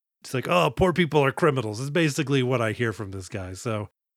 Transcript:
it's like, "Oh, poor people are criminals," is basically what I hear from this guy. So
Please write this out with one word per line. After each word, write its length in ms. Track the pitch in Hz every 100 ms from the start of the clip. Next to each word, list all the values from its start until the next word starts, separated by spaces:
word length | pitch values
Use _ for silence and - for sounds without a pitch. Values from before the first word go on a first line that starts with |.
| _ _
it's 120 | -
like, 140 | 139 160
"Oh, 220 | 175 160
poor 240 | - 185
people 280 | 170 165 151
are 100 | 135
criminals," 480 | - 160 131 107 107
is 80 | 139
basically 520 | 156 165 135 135 139
what 180 | 123 127
I 100 | 113
hear 220 | 107 117
from 180 | 104 101
this 160 | 95 92
guy. 260 | 101 92
So 360 | 92 123 107 104 _ _